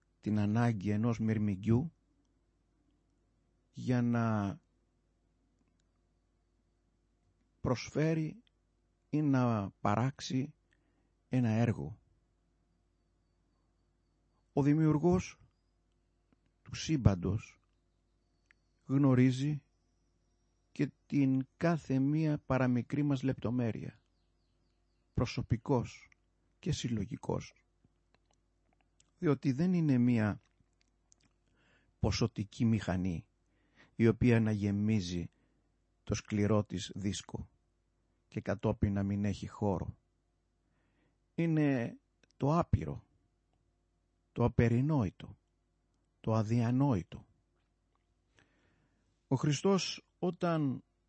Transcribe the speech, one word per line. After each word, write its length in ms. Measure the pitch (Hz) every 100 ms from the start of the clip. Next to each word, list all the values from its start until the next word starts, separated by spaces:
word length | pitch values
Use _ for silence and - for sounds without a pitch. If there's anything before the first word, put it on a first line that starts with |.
| _ _
την 180 | - 104
ανάγκη 520 | 104 110 120 110 90
ενός 280 | 104 117 110
μυρμηγκιού 760 | 110 110 104 95 98 113 165 - _ _ _ _ _ _ _ _ _ _ _ _ _ _ _ _ _
για 300 | - 117 123
να 560 | 120 117 113 110 98 - _ _ _ _ _ _ _ _ _ _ _ _ _ _ _ _ _ _ _ _ _ _ _ _ _ _ _ _ _ _
προσφέρει 840 | - 123 - - 156 160 156 202 _ _ _ _ _ _ _
ή 120 | 151
να 480 | 151 131 123 110 98
παράξει 840 | - 104 104 127 - - 131 131 - _ _ _ _ _ _ -
ένα 200 | 131 120
έργο. 500 | 110 117 104 71 - _ _ _ _ _ _ _ _ _ _ _ _ _ _ _ _ _ _ _ _ _ _ _ _ _
Ο 100 | -
δημιουργός 760 | 139 151 160 151 170 180 - - - _ _ _ _ _ _ _ _ _ _ _
του 120 | -
σύμπαντος 840 | - - 156 107 95 95 101 - - _ _ _ _ _ _ _ _ _ _ _ _
γνωρίζει 760 | - 135 143 127 131 127 143 147 _ _ _ _ _ _ _ _ _ _ _
και 180 | - 139 - -
την 400 | 147 135 131 127 -
κάθε 420 | 165 170 - 131
μία 400 | 135 151 160 147
παραμικρή 640 | - 131 127 123 117 143
μας 200 | 147 139
λεπτομέρεια, 760 | 135 127 101 123 117 - 80 - _ _ _ _ _ _ _ _ _ _ _
προσωπικός 920 | - 117 - - 110 - 127 117 - - _ _ _ _ _
και 140 | -
συλλογικός, 800 | 143 123 113 98 - - - - - _ _ _ _ _ _ _ _ _ _ _ _ _ _ _ -
διότι 340 | 175 135 143
δεν 200 | 127 180
είναι 260 | 180 156 127
μία 440 | 120 117 107 92 _ _ _ _ _ _ _ _ _ _ _ _ _ _ _ -
ποσοτική 640 | 117 - 117 - 101 -
μηχανή 640 | 117 113 - 90 92 82 - _ _ _ _ _ - -
η 100 | 113
οποία 340 | 107 127 113
να 100 | 110
γεμίζει 800 | 104 101 101 104 110 87 90 82 _ _ _ _ _ _ _
το 120 | -
σκληρό 500 | 104 - 104 101 104
της 280 | 104 90 -
δίσκο 540 | - 98 95 - - - _ _ _ _ _ _ _ _
και 120 | -
κατόπιν 520 | - 101 113 107 107
να 100 | 101
μην 220 | 98 101
έχει 220 | 104 95 -
χώρο. 500 | - 104 90 - - _ _ _ _ _ _ _ _ _ _ _ _ _
Είναι 640 | - 165 156 147 135 117 262 _ _ _ -
το 220 | 135 165
άπειρο, 460 | 165 - - 71 - _ _ _ _ _ _ _ _ _ _ _ _
το 120 | -
απερινόητο, 920 | 120 - 117 117 139 156 95 - 90 95 _ _ _ _ _ _ _ _
το 140 | -
αδιανόητο. 920 | 113 107 117 117 127 143 104 - - - _ _ _ _ _ _ _ _ _ _ _ _ _ _ _ _ _ _ _ -
Ο 80 | 131
Χριστός, 680 | 151 143 196 190 - - - -
όταν 640 | 180 170 175 165 143 120 - _